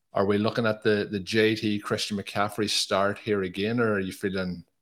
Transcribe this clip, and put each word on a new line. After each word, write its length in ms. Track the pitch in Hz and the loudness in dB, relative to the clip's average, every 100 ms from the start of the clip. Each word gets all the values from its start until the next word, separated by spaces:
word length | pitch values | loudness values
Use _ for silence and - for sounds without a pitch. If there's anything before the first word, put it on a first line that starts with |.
| _ | _
are 140 | - 98 | 0 2
we 120 | 104 | 2
looking 280 | 110 123 113 | 2 2 0
at 160 | 107 | 0
the, 240 | 110 104 92 | 2 2 0
the 120 | 101 | -4
J 340 | 87 110 110 | 0 4 4
T 240 | 110 107 104 | 4 0 -2
Christian 380 | - 107 - 101 | -2 -4 -2 -4
McCaffrey 520 | - 104 107 - 101 | -4 -2 -2 0 0
start 480 | - - 98 101 101 | 0 2 2 2 0
here 280 | 113 104 | -2 0
again, 340 | 92 95 104 120 | 0 -2 -2 0
or 140 | 113 | 2
are 80 | 101 | 0
you 120 | 95 | -2
feeling, 520 | - 101 95 92 87 - _ | -4 -4 -2 -4 -6 -12 _